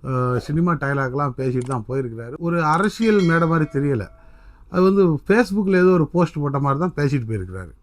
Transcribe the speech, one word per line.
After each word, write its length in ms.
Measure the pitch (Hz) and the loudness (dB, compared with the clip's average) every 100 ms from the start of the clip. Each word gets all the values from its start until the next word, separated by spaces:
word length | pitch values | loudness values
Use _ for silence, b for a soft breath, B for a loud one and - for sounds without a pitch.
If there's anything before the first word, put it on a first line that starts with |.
| 131 | -6
அ, 320 | 131 127 123 | -4 -2 -2
சினிமா 360 | - 147 175 | -2 -2 0
டயலாக்லாம் 600 | 156 139 139 131 131 143 123 | 0 -2 -2 -2 -2 -4 -4
பேசிட்டு 300 | 131 127 123 | -4 -2 -4
தான் 180 | 131 107 | -6 -4
போயிருக்கிறாரு. 440 | 131 127 113 117 143 | -6 -6 -10 -14 -8
ஒரு 260 | 170 170 | -2 0
அரசியல் 580 | 156 160 202 - 226 208 | 2 2 0 0 2 4
மேடை 240 | 175 165 165 | 4 2 2
மாதிரி 200 | 160 156 | 2 0
தெரியல. 340 | 139 143 127 92 - b b b b b | -2 0 -2 -4 -14 b b b b b
அது 120 | 180 | 2
வந்து 220 | 185 196 185 147 - | 2 4 2 2 2
Facebookல 480 | 208 226 196 190 185 | 2 2 0 0 4
ஏதோ 140 | 185 | 4
ஒரு 160 | 180 147 | 4 2
போஸ்ட் 340 | 170 170 - | 0 0 -2
போட்ட 180 | 143 139 | -4 -2
மாதிரி 220 | 139 139 | -2 0
தான் 160 | 180 - | -2 -2
பேசிட்டு 320 | 143 139 113 | -2 -2 -4
போயிருக்கிறாரு. 440 | 110 90 92 87 - | -6 -8 -12 -14 -18